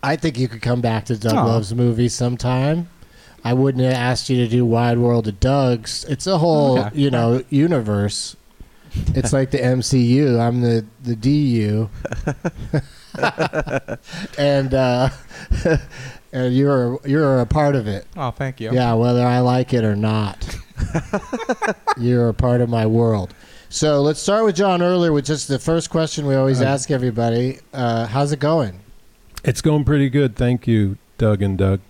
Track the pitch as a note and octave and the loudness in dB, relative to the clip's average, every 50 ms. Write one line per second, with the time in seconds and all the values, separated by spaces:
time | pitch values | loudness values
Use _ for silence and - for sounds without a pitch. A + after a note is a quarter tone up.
0 | - C#3 D3 D3+ - E3 C3 A#2+ B2+ A#2+ G#2 A2 - A#2+ A#2+ B2 A#2+ A#2+ A2+ A2 | -2 -2 -4 0 -2 -4 -2 0 -4 -4 -4 -6 -2 -2 0 0 0 0 -2 -2
1 | - - B2 G#2+ A2 A2+ A2 B3 C#3+ A2+ A2+ A#2 G#2+ F#2+ A2+ A#2+ B2 A#2+ A#2 A2 | -2 -4 -4 -2 0 0 2 2 2 2 2 0 0 -2 -2 0 2 2 2 2
2 | A#2+ A#2+ - - B2+ A#2+ B2 A#2 - B2 B2+ B2+ C3 C#3+ D#3 E3+ F3 E3+ - - | 0 0 0 -2 -2 -4 -2 -2 -2 -2 0 0 0 0 0 -2 -4 -6 -12 -20
3 | - - - - - - - - - A#2 A#2+ B2+ C3+ C#3 C3 B2+ B2+ B2+ B2+ B2 | -20 -20 -20 -20 -20 -20 -20 -8 -4 0 2 2 2 2 2 2 2 2 2 0
4 | A#2+ B2 B2+ A#2+ - - C3 B2 B2 A2+ A2+ B2 B2 A#2 A2+ A#2 A#2+ A#2+ A#2+ A#2 | 0 0 -2 -2 -2 0 0 2 2 2 2 2 2 4 2 2 2 2 2 2
5 | A#2+ A#2+ A#2+ A#2 A2 G#2+ G2+ F#2+ - C3 C3+ C#3+ C3+ B2+ B2 A2+ A2 - - - | 2 2 2 2 0 -2 -2 -2 0 2 2 2 2 2 0 0 -4 -8 -10 -10
6 | - - D3 - - F#3 F#3+ E3+ D#3+ E3+ D#3+ D3+ D3 C#3 B2+ B2 G2+ G#2 G#2+ C3 | -6 -6 -6 -6 -2 -2 0 2 2 2 2 4 4 4 2 2 0 -2 -2 0
7 | C#3+ C#3+ B2+ A#2+ A#2 A#2 A#2 C3 C3 - - C#3 D3 E3+ F3 C#3 A2+ G#2 G#2 G2+ | 0 2 2 2 2 2 2 0 -2 0 0 2 2 2 2 0 0 0 0 0
8 | G2+ G#2 - - - - - - _ _ _ _ - - - - - - - - | 0 -2 -2 -6 -10 -10 -14 -18 _ _ _ _ -20 -20 -20 -20 -20 -8 -6 -4
9 | - - - C3+ A#2 C3 D3+ C#3 C3+ B2+ - C#3 B2 B2 B2+ B2+ A#2+ - - C3 | -2 0 0 0 0 0 0 0 0 0 0 0 0 2 0 0 0 0 2 2
10 | B2 A#2+ B2 C3+ D3+ C#3 A#2+ A#2 A#2 A#2 A#2+ B2 A#2+ A#2+ A#2 A2+ G#2+ G#2+ - _ | 4 4 4 4 4 4 2 2 2 2 0 0 2 2 2 0 -2 -4 -16 _
11 | C3+ A#2+ A#2 A2 G#2+ C3 D3 D3 D3 C3+ A#2+ A2+ G#2+ G#2 G#2 G#2+ A2 G2+ - - | -6 -6 -6 -2 0 0 2 2 2 2 2 2 0 0 0 0 -2 -4 -6 -10
12 | - - - - - - C#3 - - F3 - - - - - D3+ - - - - | -10 -8 -8 -6 -6 -6 -6 -4 -6 -8 -8 -8 -10 -4 -2 -4 -4 -4 -16 -20
13 | - - - - B2+ A#3 - - D#3+ C#3 - D3+ - - B2 C3+ - - A#2 - | -20 -18 -8 -4 -4 -4 -2 -2 -4 -2 -2 -4 -4 -4 -6 -6 -6 -8 -12 -12
14 | - - - F3 G3 - - - C#3+ C#3+ C#3+ C#3 C3+ C3 C3 C3 C3 B2+ B2 B2 | -12 -16 -14 -14 -12 -12 -6 -2 0 2 2 2 0 0 0 0 2 2 2 2
15 | B2+ C3 - - - - - - - - - - - E3+ E3 C#3+ - - - - | 0 0 -2 -6 -18 -20 -18 -18 -6 -4 -4 -2 2 0 0 0 -2 -6 -18 -16
16 | C3 C3+ - - - _ - C3 B2+ B2+ B2 C3 C#3 C#3+ C#3+ C3 B2 A#2+ B2 D3 | -16 -16 -18 -20 -20 _ -6 -4 -2 0 2 2 2 2 2 2 2 0 -2 -4
17 | - C#3 C3+ D#3 D#3 C#3 C3+ B2+ A#2+ A2 - D#3 D3+ C#3+ C#3+ C3 A2 G#2+ G2+ F#2+ | -4 -2 0 2 2 2 2 2 2 2 2 2 2 2 2 0 -2 -2 -6 -6
18 | - - - F3+ C#3+ B2 - - D3 C3+ C3 - A2+ A2 A#2+ B2+ B2 A#2+ A#2 A2+ | -8 -12 -12 -8 -8 -8 -6 -6 -8 -8 -8 -8 -6 -2 0 0 2 2 2 2
19 | A#2 B2 B2 B2 B2 B2 B2 B2 B2 B2 B2 B2+ B2+ - - A#2+ A2+ G#2+ G#2 G2+ | 2 2 2 2 2 2 2 2 2 2 2 0 0 0 0 0 2 0 0 0
20 | G#2+ A2 A2 A2 G#2+ G2+ - - - - - - - - - - - - - E3 | 0 0 0 0 -2 -4 -6 -8 -10 -10 -10 -12 -12 -16 -6 -6 -6 -4 -4 -6
21 | - - - G3 - - - B3 A4+ - B3 - - G4+ G3 - - - - - | -6 -4 -6 -8 -6 -6 -10 -10 -6 -6 -6 -4 -4 -6 -6 -6 -4 -6 -4 -2
22 | A#2+ A#2+ B2 A#2+ A#2+ A#2 A2 - - B2+ A#2+ B2 B2 A#2 A#2+ A2+ A2+ A2 A2 A#2 | 0 0 2 2 2 0 0 0 0 0 2 2 0 0 0 0 0 2 2 2
23 | A#2 A#2 A2 G#2 F#2 F2+ - - - - - - - - - - D3+ D3+ D3 C#3+ | 2 2 2 0 -2 -6 -12 -18 -20 -20 -20 -20 -20 -12 -6 -2 0 2 2 2
24 | C#3+ D3 D#3 D3 - - G3 G#3+ A3+ G#3+ F3+ D#3 G3+ G3 F#3 F3 F3 F3 F3+ F3+ | 2 2 0 0 0 0 2 2 2 2 2 2 2 2 2 2 2 2 2 2
25 | F3 E3+ D#3 D3 C#3 C#3 D#3 C#3 - - C#3 B2+ - - D#3+ E3+ D#3+ - - E3 | 2 2 2 0 0 -2 -4 -4 -2 -4 -4 -4 0 0 0 0 -2 -2 -2 -2
26 | D#3+ D#3 - - D3 C#3+ C3+ C3+ C3 C3+ C3+ B2+ C3 C3 C#3 C#3 - - D3+ C3 | -2 -2 -4 -4 -2 0 2 2 2 2 2 2 2 0 0 -2 -2 -2 -2 -2
27 | B2 B2+ A2+ A2+ A#2 A#2 A#2 A#2+ B2 B2+ C3+ - - _ - C#3 B2 A#2+ A#2 A2+ | 0 -2 -2 0 0 0 0 0 -2 -2 -4 -8 -16 _ -8 -4 -2 -2 -2 -2
28 | A2+ G#2+ G#2 C3+ C#3+ C#3+ D3+ C#3+ C#3+ D3 D#3+ E3 C#3 G#2 F2 F#2 - - - - | -4 -2 -2 -2 0 0 -2 -2 -2 0 0 0 0 -2 -6 -12 -20 -20 -20 -20
29 | - - _ _ _ - - - - - A#2+ - - E3 D3+ D3+ C#3 A#2 D3 D3 | -20 -20 _ _ _ -20 -20 -6 -4 -4 -4 0 0 2 2 2 2 2 2 2
30 | C#3 C#3 A#2+ C#3+ C#3+ B2+ G#2 - B2 A#2+ B2 A#2+ - - A#2 A2 G#2 G2 G2 - | 2 2 2 2 0 0 0 0 0 0 0 0 0 2 2 2 2 0 -2 -6
31 | _ _ _ _ A#2 G#2+ G#2 F#2+ G2+ G2 F#2+ F#2 G2 F#2+ G2 F#2+ - | _ _ _ _ 0 2 2 2 0 -2 0 2 2 2 2 0 -2